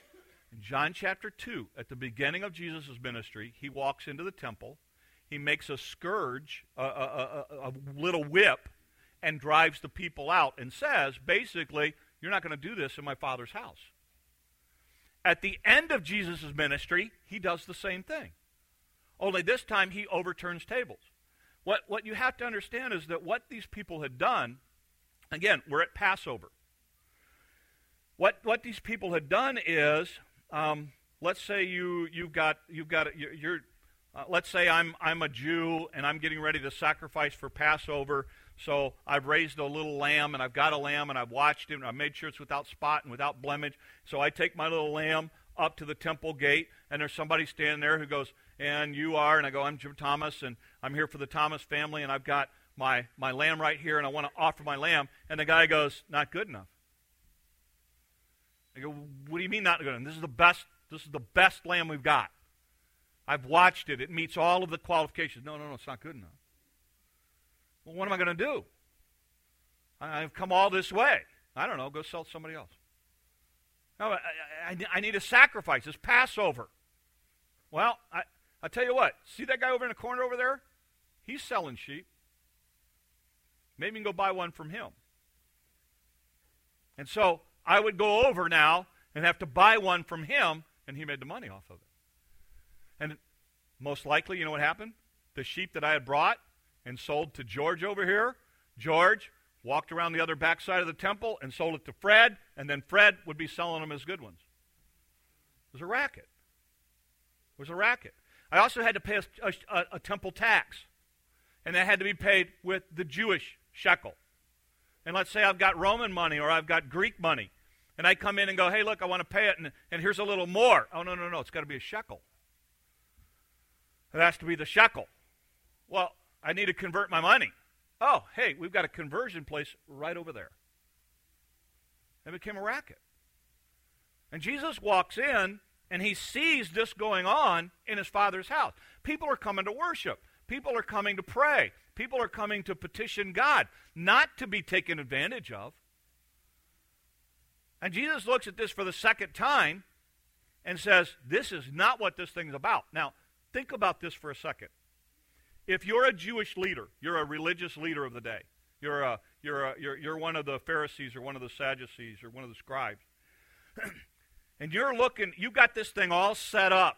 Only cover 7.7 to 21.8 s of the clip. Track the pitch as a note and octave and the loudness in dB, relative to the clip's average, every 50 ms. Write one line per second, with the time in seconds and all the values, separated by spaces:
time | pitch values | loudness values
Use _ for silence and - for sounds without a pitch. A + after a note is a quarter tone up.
7.7 | C3 C3+ C#3 C#3+ C#3 C#3+ D3+ F3+ F3 E3 D3 D3 D3+ F#3+ G#3 F#3 B2+ - - - | -12 -12 -14 -14 -8 -4 -2 -2 0 -2 -2 2 6 6 8 8 6 4 -2 -12
8.7 | - _ _ _ _ _ _ _ _ _ - D#3+ D#3 D3 B2 D3+ D3+ D#3 E3 D#3+ | -20 _ _ _ _ _ _ _ _ _ -4 -4 -4 -2 0 4 6 8 8 6
9.7 | D3 - - C#3+ - E3 F#3 E3+ - - C#3 D3 F3 F3+ D3+ C3+ - - B2 B2+ | 4 -2 -12 -14 -12 -10 -10 -10 -8 -6 -2 2 4 4 4 2 0 -6 -14 -14
10.7 | - - C#4 D4 C#4 F3 C#3+ C3+ B2+ A2 B2+ D3+ F3 G#3 B3+ - - E3+ D#3+ - | -8 -4 -2 0 2 2 0 0 -4 -4 -2 0 0 0 0 -2 -6 -8 -8 -6
11.7 | D3 D3+ D3+ D#3 D3+ _ _ _ _ _ - E3+ G3+ F#3+ E3+ E3 D#3 C#3+ C3+ F#3 | -2 -2 -2 -2 -2 _ _ _ _ _ -6 -4 -4 -4 -4 -4 -10 -10 -10 -10
12.7 | A#3 G3 D3 C3 - - C#3+ C#3+ C3+ - - C#3 C3 B2 A#2+ A#2 - G#3 A#3+ - | -8 -6 -6 -6 -8 -10 -10 -10 -10 -8 -6 -6 -6 -6 -8 -12 -14 -14 -14 -16
13.7 | - - - - _ _ _ _ _ _ _ _ _ _ _ _ _ _ _ _ | -18 -20 -20 -20 _ _ _ _ _ _ _ _ _ _ _ _ _ _ _ _
14.7 | _ _ _ _ _ _ _ _ _ _ - F3+ E3+ - - G3 F#3+ - - G#3+ | _ _ _ _ _ _ _ _ _ _ 0 0 0 0 -2 -8 -6 0 4 4
15.7 | A#3 D4 D#4+ D#4+ D#4 A#3+ D#3+ D3 G3 G#3 G3 E3+ E3+ D3+ D#3 D3 C#3+ D3 D3+ C#3+ | 6 6 4 2 0 -2 -2 -2 -4 -4 -4 -4 -8 -10 -10 -8 -4 -2 -2 0
16.7 | C#3 C#3 - - F3 F3 G3+ A3+ - _ _ - G3 G#3+ F3 F#3 F3 E3 - - | -2 -2 -4 -2 -2 -2 -2 -4 -8 _ _ -16 -12 -6 -4 -4 -4 -4 -6 -14
17.7 | F3 - - G3 F3+ F#3 F#3 - D#4 D#4 C4 F2+ D#2+ _ _ _ _ _ _ _ | -14 -10 -8 -8 -8 -8 -10 -10 -10 -10 -12 -14 -20 _ _ _ _ _ _ _
18.7 | _ _ _ _ _ _ _ _ _ - - G3 F#3+ F#3 E3+ F3+ B3 B3 - - | _ _ _ _ _ _ _ _ _ -4 -2 -2 0 0 0 0 0 -2 -2 0
19.7 | A3 G3+ F#3+ F#3 F#3 G3+ G#3 - F#3+ E3+ F3+ F3+ F3 - - F3+ F3 E3 - - | 2 2 2 2 -2 -8 -8 -4 -4 -4 -2 -4 -8 -8 -10 -10 -10 -10 -10 -6
20.7 | A3 B3+ B3 F#3 - - _ _ _ _ _ _ _ _ _ _ _ _ - F3+ | -4 -4 -4 -6 -10 -20 _ _ _ _ _ _ _ _ _ _ _ _ -2 -2
21.7 | G#3 - | -2 -2